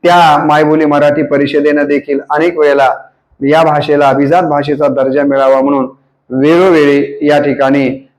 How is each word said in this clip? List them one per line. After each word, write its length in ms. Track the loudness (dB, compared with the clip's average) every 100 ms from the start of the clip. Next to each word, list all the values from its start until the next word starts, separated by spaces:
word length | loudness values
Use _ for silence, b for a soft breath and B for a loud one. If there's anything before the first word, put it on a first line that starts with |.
त्या 420 | 2 4 4 2
मायबोली 400 | 0 0 0 0
मराठी 380 | 0 0 0 0
परिषदेनं 600 | -2 -2 -2 0 0 0
देखील 360 | -2 -4 -2 -6 -4
अनेक 280 | -2 -2 0
वेळेला 360 | 0 2 0 -2 -12 _ _ _
या 200 | -2 0
भाषेला 460 | 2 0 -2 0 2
अभिजात 340 | 0 0 0
भाषेचा 460 | 0 -4 -4 -2 -2
दर्जा 340 | 0 -2 -2
मिळावा 380 | -2 0 2 2
म्हणून 280 | 0 -2 -4 -10 _ _ _
वेळोवेळी 880 | -2 2 2 4 2 2 0 -2 -4
या 160 | 0 0
ठिकाणी 720 | 0 -2 0 0 -2 -6 -14